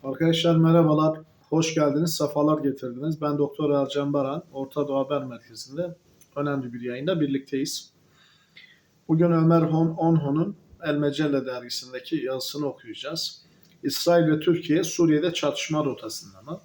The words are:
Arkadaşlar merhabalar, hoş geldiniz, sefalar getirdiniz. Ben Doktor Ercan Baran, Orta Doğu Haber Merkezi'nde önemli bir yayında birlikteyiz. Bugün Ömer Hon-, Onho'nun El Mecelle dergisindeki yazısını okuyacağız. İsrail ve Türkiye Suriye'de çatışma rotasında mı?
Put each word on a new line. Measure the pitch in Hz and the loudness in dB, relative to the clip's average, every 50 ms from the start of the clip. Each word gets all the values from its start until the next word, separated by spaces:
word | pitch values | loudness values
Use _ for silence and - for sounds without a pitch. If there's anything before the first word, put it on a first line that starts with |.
| - 135 | -8 -10
Arkadaşlar | 135 - 165 165 165 165 - 170 170 | -4 0 2 2 2 4 4 4 4
merhabalar, | 160 160 165 165 170 165 151 151 151 151 156 156 - - _ _ _ _ _ | 6 6 6 6 6 6 6 4 4 2 2 0 -2 -10 _ _ _ _ _
hoş | - 160 156 160 - | 0 0 0 0 0
geldiniz, | 165 151 143 139 147 170 170 - | 2 2 2 2 2 0 -2 -2
sefalar | - 156 143 - 147 147 151 156 147 139 | -2 -4 -2 0 0 2 2 2 2 0
getirdiniz. | 139 131 135 - 127 120 123 139 160 160 151 | -4 -4 -4 -8 -10 -10 -6 -6 -6 -6 -4
Ben | 156 147 147 143 | -4 -4 0 0
Doktor | 143 139 - - 156 147 143 143 | -2 -2 -2 -4 -2 0 2 0
Ercan | 139 135 - 143 143 143 143 | 0 0 -2 -4 -4 -2 0
Baran, | 143 135 135 139 160 165 _ | -2 -2 -2 -4 -8 -10 _
Orta | - 135 135 135 - 147 143 143 | -10 -10 -10 -8 -4 -4 -4 -2
Doğu | 135 135 | 0 -2
Haber | 135 135 147 143 135 | -2 -2 -2 -4 -4
Merkezi'nde | 127 123 113 _ _ 113 110 - 127 135 151 175 175 170 _ _ _ _ _ _ _ _ | -6 -12 -16 _ _ -18 -18 -18 -14 -8 -8 -8 -8 -8 _ _ _ _ _ _ _ _
önemli | 143 143 147 143 139 131 123 120 | -6 -4 -4 -4 -4 -6 -8 -10
bir | 120 | -10
yayında | 117 123 120 127 139 160 190 165 | -8 -8 -8 -6 -4 -4 -2 -2
birlikteyiz. | 151 135 139 135 135 - - 135 139 151 - - - _ _ _ _ _ _ _ _ _ _ _ _ _ _ - - _ _ _ _ _ _ _ _ - | -2 -2 -2 -4 -4 -4 -6 -4 -4 -4 -6 -10 -12 _ _ _ _ _ _ _ _ _ _ _ _ _ _ -20 -20 _ _ _ _ _ _ _ _ 0
Bugün | 165 160 170 175 | 2 2 4 4
Ömer | 170 165 160 165 165 165 | 4 4 4 6 6 4
Hon-, | 156 156 156 160 165 165 160 | 4 2 2 2 0 0 0
Onho'nun | - 165 165 165 160 143 139 139 156 170 202 196 - _ _ - _ - | 0 2 2 2 2 2 0 0 0 -2 -2 -4 -12 _ _ -20 _ -6
El | 156 147 | -4 -2
Mecelle | 147 147 143 143 147 156 147 143 139 123 | 0 0 -2 0 0 -2 0 0 -2 -2
dergisindeki | 127 127 123 120 120 - - - 127 127 127 127 - 170 | -4 -8 -10 -10 -10 -12 -12 -12 -12 -14 -14 -10 -6 -6
yazısını | 151 127 127 131 131 127 - - 143 151 | -4 -4 -4 -6 -6 -8 -8 -8 -6 -6
okuyacağız. | 139 127 - - 120 107 - - 139 165 165 - - - - _ _ _ _ _ _ _ _ - | -6 -6 -8 -16 -18 -16 -14 -12 -10 -8 -8 -8 -10 -10 -14 _ _ _ _ _ _ _ _ -8
İsrail | 143 - - - - 170 175 165 156 | -6 -6 -2 2 4 6 6 6 6
ve | 156 151 | 4 2
Türkiye | - - 170 - - - 147 165 175 | 4 2 2 2 2 2 2 2 2
Suriye'de | 160 - - 175 160 156 147 151 180 170 | 0 0 2 4 4 4 4 2 0 -2
çatışma | - - 147 139 - - - 156 151 147 | 0 -2 -2 -2 -2 -4 -2 -2 -2 0
rotasında | 139 120 - - 113 - - - 101 98 95 | -2 -4 -6 -8 -12 -12 -12 -14 -16 -20 -20
mı? | 104 131 165 196 _ | -14 -14 -14 -14 _